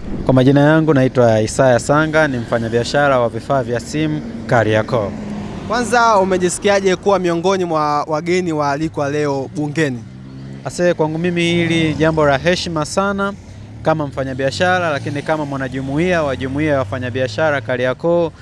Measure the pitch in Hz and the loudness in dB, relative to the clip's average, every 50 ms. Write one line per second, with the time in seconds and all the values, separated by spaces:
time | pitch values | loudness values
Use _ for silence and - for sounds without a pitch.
0 | - - - - - - 131 131 127 131 139 143 143 147 156 160 160 151 156 135 | -8 -8 -6 -4 2 4 6 6 8 6 6 6 6 6 6 4 4 4 4 4
1 | 131 131 - 135 120 117 110 110 110 110 - - 135 131 123 117 113 - 143 151 | 4 2 2 4 4 4 4 4 2 0 2 2 4 6 4 4 4 2 2 2
2 | 156 156 151 156 156 147 131 123 113 - 127 120 117 113 110 117 117 113 - 143 | 2 2 2 2 2 2 0 -4 -4 -2 -2 -2 -2 0 0 0 -2 0 0 2
3 | 147 143 139 127 120 117 107 110 104 - 139 135 123 113 120 117 117 - - 151 | 2 4 4 2 2 0 -2 -4 -4 -2 -2 -2 -2 -2 -4 -6 -6 -6 -4 -4
4 | 156 156 151 151 - - - - - - 135 120 110 107 107 107 110 - - 120 | -2 -2 -2 -4 -8 -10 -12 -10 -4 0 2 2 2 2 2 0 0 0 -2 -2
5 | 104 95 - - - - - - - - - - - - 208 240 247 202 226 240 | -2 -2 -6 -8 -10 -10 -10 -10 -10 -10 -12 -10 -8 -4 -4 -2 -2 2 2 4
6 | 233 226 220 196 190 190 185 185 180 180 - - - 202 202 202 196 190 185 175 | 4 4 4 4 4 2 2 0 0 0 -2 0 0 2 2 2 2 2 0 0
7 | - 202 196 185 185 170 170 170 165 185 196 185 185 170 160 156 151 147 147 147 | 2 0 0 2 2 0 0 0 0 0 0 0 0 0 0 0 0 0 0 -2
8 | 143 - 156 151 170 170 175 185 180 175 160 151 147 143 139 143 156 160 - 156 | -2 -2 -4 -4 -2 0 -2 0 0 -2 -2 -2 0 0 -2 -2 -4 -4 -4 -4
9 | 147 139 143 151 151 147 139 139 135 123 117 - 151 147 147 165 160 143 127 117 | -4 -2 -2 -2 -2 -2 -2 -4 -6 -8 -6 -6 -6 -4 -2 -2 -2 -2 -2 -6
10 | 113 - - - - - - - - - - - - 135 - - 175 175 170 - | -10 -14 -18 -18 -18 -16 -16 -16 -16 -14 -14 -12 -12 -10 -4 0 2 2 2 2
11 | 160 156 156 160 170 180 175 175 170 170 170 175 170 165 165 165 160 156 151 135 | 0 -2 -2 -2 -2 -2 0 0 0 2 2 2 2 2 2 2 0 0 0 2
12 | 156 160 160 156 151 143 139 135 139 170 180 175 - 185 165 156 151 - - 202 | 2 2 2 4 4 4 2 2 2 0 0 0 -2 -4 -4 -4 -4 -2 -2 -2
13 | 196 202 202 196 196 202 202 - - - - - - - - - - 156 160 160 | -2 -2 -2 -2 -4 -4 -4 -8 -14 -18 -18 -18 -18 -18 -14 -6 -2 0 0 0
14 | 151 143 127 143 135 135 131 127 135 135 131 - 180 180 180 185 175 165 147 139 | -2 -6 -4 -6 -6 -6 -4 -2 -2 -2 0 0 0 2 2 2 0 -2 -2 -4
15 | 117 156 143 143 139 - 160 156 151 139 139 135 135 131 127 135 131 135 135 151 | -4 -6 -6 -6 -2 -2 -2 -2 -2 -4 -4 -6 -6 -6 -6 -6 -6 -4 -2 0
16 | 170 185 180 170 156 143 131 123 131 131 131 143 156 156 147 135 131 101 139 131 | 0 0 2 0 0 0 -2 -4 -4 -4 -2 -2 0 2 2 2 0 -2 -4 -6
17 | 127 127 117 131 131 123 110 - 160 156 147 139 117 117 127 123 127 127 127 123 | -6 -4 -2 -2 -2 -2 -2 0 0 0 0 0 -2 -2 -2 0 0 0 -2 0
18 | - 170 170 175 170 156 - - | 0 0 2 2 0 -2 -4 -10